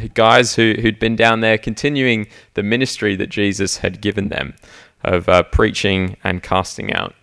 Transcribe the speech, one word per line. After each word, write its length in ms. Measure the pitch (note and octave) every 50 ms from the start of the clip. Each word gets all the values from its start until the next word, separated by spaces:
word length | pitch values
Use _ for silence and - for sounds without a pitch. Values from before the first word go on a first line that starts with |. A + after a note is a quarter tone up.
| A2+ A2 -
guys 400 | A2+ A2+ A2+ A#2 B2 B2 A2+ -
who, 220 | - A2+ A2 G#2+ A2
who'd 200 | A#2 A#2 G#2+ -
been 160 | A2+ A2+ A2+
down 240 | A2 A2+ A2+ A2+ A2+
there 180 | A2+ A2 A2 G#2+
continuing 720 | - A#2+ G#2+ - - C#3+ D3 C3+ C3 B2+ A#2 G#2+ G#2 - - - - _ _
the 80 | G#2
ministry 540 | G2+ G#2 A2+ B2 C3+ - - - G#2+ G#2 G2
that 120 | F#2+ G2 -
Jesus 500 | - G#2+ G2+ G2+ F#2+ G2 G2 F2+ - -
had 220 | - F#2 F#2 G2+
given 280 | G2+ G2+ - G2+ G2 G2
them 260 | - - C2+ C2+ - _ - - - - - _ _ _
of, 260 | - - F#2 F2 E2+ -
uh, 140 | F2+ F2+
preaching 720 | E2+ - - - A2 G#2+ - - - G2 F#2+ F#2+ F#2 F#2 F#2 -
and 180 | - F#2+ F#2 F2+
casting 540 | - - F#2 F#2+ F#2+ - - - G2 G2+ -
out 220 | - - - - _